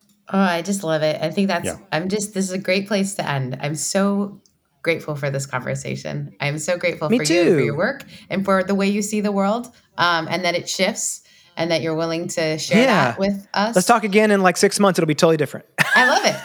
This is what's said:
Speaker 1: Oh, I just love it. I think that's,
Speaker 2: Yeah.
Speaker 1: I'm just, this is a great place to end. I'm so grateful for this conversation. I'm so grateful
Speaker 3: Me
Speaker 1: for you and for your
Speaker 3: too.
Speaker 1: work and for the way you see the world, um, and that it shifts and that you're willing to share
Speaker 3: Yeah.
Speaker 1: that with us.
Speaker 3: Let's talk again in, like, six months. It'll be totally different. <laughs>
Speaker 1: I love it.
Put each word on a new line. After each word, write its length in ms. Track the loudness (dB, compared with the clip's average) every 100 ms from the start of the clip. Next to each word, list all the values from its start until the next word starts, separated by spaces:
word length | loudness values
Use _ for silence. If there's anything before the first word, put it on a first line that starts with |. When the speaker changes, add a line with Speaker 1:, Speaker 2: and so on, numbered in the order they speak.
| _ _ -4
Speaker 1:
Oh, 100 | 2
I 220 | 2 0
just 220 | -2 -4
love 200 | 0 0
it. 180 | 0 0
I 80 | -2
think 160 | 0 0
that's, 180 | 0 -4
Speaker 2:
Yeah. 120 | -6 -4
Speaker 1:
I'm 180 | -4 -2
just, 240 | -4 -4
this 120 | -4 -4
is 60 |
a 60 | -4
great 300 | -2 -2 0
place 280 | -2 -2 -4
to 100 | -4
end. 280 | -2 -4 -6
I'm 140 | -6 -4
so 640 | -2 0 0 0 -4 -8 _ _ _ _
grateful 340 | -4 -4 -4 -6
for 140 | -4
this 160 | -4 -4
conversation. 880 | -6 -6 -6 -6 -8 -6 -8 -8 -6
I'm 160 | -4 -4
so 180 | -4 -2
grateful 320 | -2 -2 0
Speaker 3:
Me 80 | 0
Speaker 1:
for 40 |
you 160 | 2 2
and 80 | 4
for 80 | 4
your 120 | 2
Speaker 3:
too. 40 | 0
Speaker 1:
work 280 | -2 -4 -12 -20 -8
and 140 | -4
for 200 | 2 2
the 120 | 2 0
way 120 | 0
you 120 | 0
see 200 | -2 -2
the 100 | 0
world, 400 | 0 0 -2 -6 -16 _ 0
um, 300 | 2 2 0
and 140 | -2
that 120 | -2 -2
it 120 | -4
shifts 560 | -2 -2 -2 -6 -8 -14 _ _ -6
and 160 | -2
that 100 | 0
you're 140 | 0 -2
willing 320 | -2 -4 -4
to 300 | -4 -2 -4
share 220 | 0 4
Speaker 3:
Yeah. 40 | 4 4 2
Speaker 1:
that 80 | 0
with 280 | -2 -2 -6
us. 220 | -2 0 2
Speaker 3:
Let's 120 | 4
talk 160 | 4
again 260 | 4 4 4
in, 100 | 6
like, 160 | 4 4
six 220 | 2 4
months. 200 | 4 4
It'll 80 | 2
be 80 | 4
totally 220 | 4 4
different. 280 | 0 -6 -8 -4
<laughs> 160 | 2 4
Speaker 1:
I 120 | 4
love 160 | 4 2
it. 100 | -2